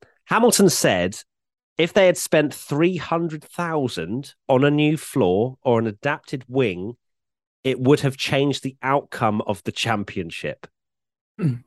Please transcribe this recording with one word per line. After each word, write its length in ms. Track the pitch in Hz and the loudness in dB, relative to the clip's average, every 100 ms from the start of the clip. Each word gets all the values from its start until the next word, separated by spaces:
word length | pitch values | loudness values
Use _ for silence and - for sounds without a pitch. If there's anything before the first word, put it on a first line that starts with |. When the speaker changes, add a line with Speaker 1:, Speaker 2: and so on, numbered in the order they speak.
| _ _ - | _ _ -2
Speaker 1:
Hamilton 440 | 202 240 - 190 | 2 4 6 4
said 480 | - 156 92 90 - - _ _ _ _ - | 4 2 2 0 -6 -16 _ _ _ _ -2
if 160 | 170 | 0
they 120 | 214 185 | 4 4
had 100 | 175 | 4
spent 360 | - 165 147 | 0 2 0
three 440 | - - 147 175 175 | -4 -6 0 0 0
hundred 460 | - 170 170 156 | -4 -4 -4 -6
thousand 880 | - - 170 156 127 - 82 120 139 - - | -12 -8 -6 -4 -4 -4 -8 -8 -10 -10 0
on 140 | 131 | 4
a 80 | 143 | 4
new 260 | 147 151 156 | 4 2 0
floor 600 | - 135 92 92 123 131 | -2 0 2 2 0 -4
or 180 | 135 117 | 0 0
an 80 | 113 | 0
adapted 560 | 101 143 147 - 143 123 | -4 -6 -6 -8 -12 -6
wing, 480 | 131 120 90 101 123 _ _ _ _ _ _ | -2 -2 -2 -8 -12 _ _ _ _ _ _
it 160 | 131 127 | -6 0
would 220 | 127 147 | 4 4
have 160 | 139 131 | 2 -4
changed 460 | - 139 143 135 | -2 0 0 -2
the 120 | 135 - | -6 -6
outcome 600 | 131 143 - - 110 107 | -2 -2 -2 -2 0 0
of 220 | - 104 | -2 -6
the 80 | - | -8
championship. 960 | - 120 107 98 101 82 - 76 - - _ _ _ _ _ _ - | -6 -4 -4 -4 -8 -10 -8 -10 -10 -16 _ _ _ _ _ _ -4
Speaker 2:
Of 180 | 160 120 | -2 -2